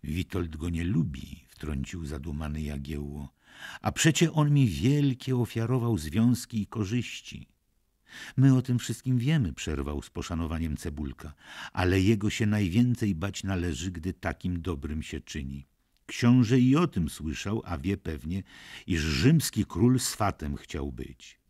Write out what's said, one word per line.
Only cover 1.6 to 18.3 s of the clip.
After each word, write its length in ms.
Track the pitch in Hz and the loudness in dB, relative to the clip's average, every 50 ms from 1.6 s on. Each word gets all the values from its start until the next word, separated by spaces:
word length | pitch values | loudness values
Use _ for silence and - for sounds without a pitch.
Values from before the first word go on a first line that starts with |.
| - 76 76 67 65 - - 87 82 | -8 -6 -4 -4 -6 -6 -8 -10 -8
zadumany 560 | 71 73 76 69 85 73 73 78 76 76 78 | -8 -8 -8 -8 -8 -6 -6 -6 -6 -6 -6
Jagiełło. 720 | 78 73 73 71 69 69 78 71 73 71 71 73 73 - _ _ _ _ - - - - - - | -6 -6 -6 -8 -8 -8 -8 -8 -8 -8 -10 -10 -12 -14 _ _ _ _ -20 -18 -16 -16 -16 -6
„A 100 | - - | -4 -4
przecie 400 | - - - 160 151 - 170 160 | -2 2 2 4 4 4 2 2
on 200 | - 156 151 147 147 | 4 2 4 4 6
mi 140 | 143 135 113 | 6 4 4
wielkie 680 | 82 67 80 123 143 147 143 139 127 127 - - 127 | 2 2 2 2 4 4 4 2 0 0 -2 -2 0
ofiarował 640 | 123 120 104 - 117 113 113 127 131 117 117 113 92 | 0 0 0 -2 -4 -2 0 0 0 2 0 0 0
związki 640 | 76 78 73 101 113 120 123 - - - - 110 | -2 -2 0 4 4 4 4 2 -2 -6 -4 -4
i 60 | 101 - | -4 -4
korzyści”. 800 | - 113 107 92 110 123 117 - - - - - - - - _ _ _ _ _ _ _ _ _ _ _ _ _ - - - - - - | -2 -4 -2 0 0 -2 -4 -4 -10 -14 -14 -14 -16 -16 -16 _ _ _ _ _ _ _ _ _ _ _ _ _ -20 -18 -18 -8 2 4
„My 180 | 131 139 131 | 6 8 8
o 60 | 127 | 6
tym 180 | 127 - 123 120 | 4 2 0 -2
wszystkim 380 | - - 117 - - 131 127 123 | 0 -4 -8 -6 -2 0 0 0
wiemy”, 360 | 120 135 160 160 123 85 65 | 2 2 2 2 2 0 -2
przerwał 480 | - - - 78 69 69 69 73 71 | -6 -6 -4 -4 -4 -2 -4 -4 -6
z 80 | - - | -6 -8
poszanowaniem 680 | _ - - - 90 82 85 78 80 80 82 80 76 69 | _ -10 -8 -6 -4 -4 -4 -4 -4 -4 -4 -4 -4 -4
Cebulka, 560 | - 85 76 71 76 69 64 - - 76 73 _ - - - - - - _ | -6 -8 -8 -6 -8 -8 -8 -10 -14 -16 -16 _ -20 -20 -16 -16 -16 -12 _
„ale 280 | - 92 90 90 98 | 0 2 4 4 4
jego 280 | 92 101 117 107 98 107 | 6 4 4 4 2 -2
się 160 | - - 113 | 0 0 0
najwięcej 680 | 104 104 104 104 90 82 113 120 123 120 - 117 104 98 | 2 2 2 2 2 4 4 4 4 2 0 0 -2 0
bać 280 | 80 85 101 95 - - | 0 -2 -6 -6 -6 -4
należy, 480 | 95 95 90 85 87 78 64 78 98 | -2 -2 -2 -2 -2 -4 -4 -4 -6
gdy 220 | 90 82 80 92 87 | -8 -6 -6 -6 -6
takim 480 | _ - - - _ - 92 90 87 | _ -6 -6 -6 _ -4 -4 -4 -2
dobrym 420 | 80 90 85 69 69 73 73 78 78 | -4 -4 -6 -6 -6 -6 -6 -6 -6
się 180 | - - 73 | -6 -8 -10
czyni. 460 | - - - 78 69 67 69 69 67 _ _ _ _ _ _ _ _ | -10 -8 -10 -8 -8 -8 -10 -10 -14 _ _ _ _ _ _ _ _
Książę 540 | - - - - 120 123 127 123 104 127 135 | -14 -6 2 6 6 8 8 6 6 6 6
i 160 | 123 127 135 | 6 6 6
o 120 | 151 180 165 | 4 4 2
tym 220 | - 98 85 76 | 0 -2 -2 -2
słyszał, 520 | - - 76 78 73 - - 101 101 113 - | -4 -6 -6 -6 -6 -4 -4 -4 -4 -4 -4
a 120 | - 87 73 | -4 -6 -4
wie 200 | 67 90 98 95 | -2 -2 -2 -2
pewnie, 460 | _ - 80 76 67 78 | _ -8 -8 -8 -6 -6